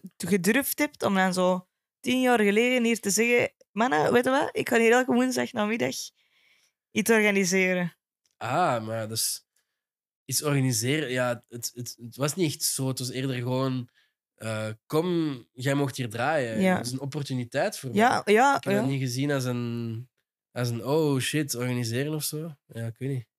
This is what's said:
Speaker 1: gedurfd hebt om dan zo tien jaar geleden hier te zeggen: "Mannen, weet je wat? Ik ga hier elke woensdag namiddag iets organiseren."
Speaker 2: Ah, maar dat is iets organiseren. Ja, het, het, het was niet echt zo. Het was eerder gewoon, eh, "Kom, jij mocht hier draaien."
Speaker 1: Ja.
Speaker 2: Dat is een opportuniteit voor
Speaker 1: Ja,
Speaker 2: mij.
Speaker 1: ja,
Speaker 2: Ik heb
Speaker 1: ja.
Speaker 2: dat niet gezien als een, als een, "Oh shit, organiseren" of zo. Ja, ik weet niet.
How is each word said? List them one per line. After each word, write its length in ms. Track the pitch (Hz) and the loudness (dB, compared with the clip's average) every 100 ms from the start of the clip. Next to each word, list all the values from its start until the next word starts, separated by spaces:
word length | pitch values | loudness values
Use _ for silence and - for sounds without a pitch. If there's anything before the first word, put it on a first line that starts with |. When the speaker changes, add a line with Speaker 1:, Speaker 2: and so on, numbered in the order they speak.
| 185 _ | -10 _
Speaker 1:
gedurfd 640 | 170 202 175 254 269 - | 0 2 4 2 0 -2
hebt 240 | 294 - | -4 0
om 120 | - | 0
dan 180 | 190 185 | 4 2
zo 340 | 180 180 180 - _ _ _ | 4 2 2 -4 _ _ _
tien 200 | - 254 | -2 2
jaar 200 | 254 240 | 4 4
geleden 440 | 208 202 247 254 | 4 4 4 4
hier 160 | 226 226 | 2 2
te 100 | 202 | 0
zeggen: 420 | 208 233 240 - - _ | 2 2 2 0 -4 _
"Mannen, 400 | 202 240 302 - | -2 0 2 4
weet 120 | 240 | 4
je 60 | 247 | 4
wat? 180 | 269 - | 2 0
Ik 160 | - - | -2 0
ga 100 | 233 | 4
hier 140 | 226 | 6
elke 200 | 240 254 | 4 4
woensdag 400 | 240 262 247 240 | 2 2 0 -4
namiddag 420 | 233 208 226 247 - - _ _ _ _ _ _ _ _ | -2 -2 -2 -2 -4 -12 _ _ _ _ _ _ _ _
iets 200 | 208 214 | -4 4
organiseren." 840 | 226 208 196 185 190 185 180 175 - _ _ _ _ | 4 4 2 2 2 2 0 -2 -8 _ _ _ _
Speaker 2:
Ah, 500 | 113 143 175 120 110 | -4 0 2 0 -2
maar 220 | 113 107 | -6 -6
dat 80 | 110 | -4
is 300 | - - _ _ _ _ _ _ _ _ | -4 -4 _ _ _ _ _ _ _ _
iets 180 | - 127 | -6 -4
organiseren. 680 | 151 143 131 117 120 156 139 | 0 0 0 0 0 -2 -2
Ja, 340 | 127 123 117 _ | -2 -2 -4 _
het, 220 | 120 110 | -12 -12
het, 220 | 120 120 - | -10 -14 -12
het 160 | 117 113 | -16 -4
was 180 | 143 | -4
niet 120 | 165 165 | 0 -2
echt 100 | - | -2
zo. 260 | - - 135 | -4 -2 -2
Het 100 | 127 | -4
was 120 | 127 | -6
eerder 260 | 120 135 127 | -6 -4 -4
gewoon, 520 | 123 127 131 127 123 _ _ _ _ | -2 -2 0 -2 -8 _ _ _ _
eh, 340 | _ 110 110 110 110 _ | _ -8 -6 -6 -8 _
"Kom, 500 | 151 175 170 156 127 - | 0 0 0 -2 -6 -14
jij 220 | - 131 | -6 0
mocht 220 | 139 143 - | 2 0 -2
hier 140 | 120 | -6
draaien." 500 | 110 127 156 120 113 | -2 0 0 0 2
Speaker 1:
Ja. 160 | 190 185 | 2 2
Speaker 2:
Dat 100 | 123 | -2
is 60 | |
een 80 | 127 | -6
opportuniteit 800 | 143 151 143 127 117 135 185 - | -6 -6 -4 -4 -4 -2 -2 -4
voor 120 | 135 | -4
Speaker 1:
Ja, 280 | 120 233 226 | 2 4 2
Speaker 2:
mij. 100 | - | 4
Speaker 1:
ja, 220 | 214 269 277 | 4 6 2
Speaker 2:
Ik 80 | |
heb 80 | - | 0
Speaker 1:
ja. 80 | 202 | 0
Speaker 2:
dat 80 | 226 | 0
niet 120 | 135 | 0
gezien 300 | 131 120 143 | -2 0 0
als 140 | 139 | 0
een, 640 | 127 123 120 117 117 113 127 _ _ _ _ | 0 -2 -4 -4 -6 -8 -10 _ _ _ _
als 160 | 120 123 | -4 -4
een, 160 | 117 | -4
"Oh 340 | 107 151 156 135 | 0 2 2 0
shit, 340 | 117 151 147 | 0 -2 -2
organiseren" 600 | 120 123 123 117 117 143 | -4 -2 -2 -2 -2 -2
of 80 | 156 | -4
zo. 300 | 147 151 165 143 _ | -6 -8 -10 -14 _
Ja, 200 | 113 113 | -10 -8
ik 80 | 110 | -6
weet 100 | 131 | -6
niet. 160 | 135 113 | -6 -8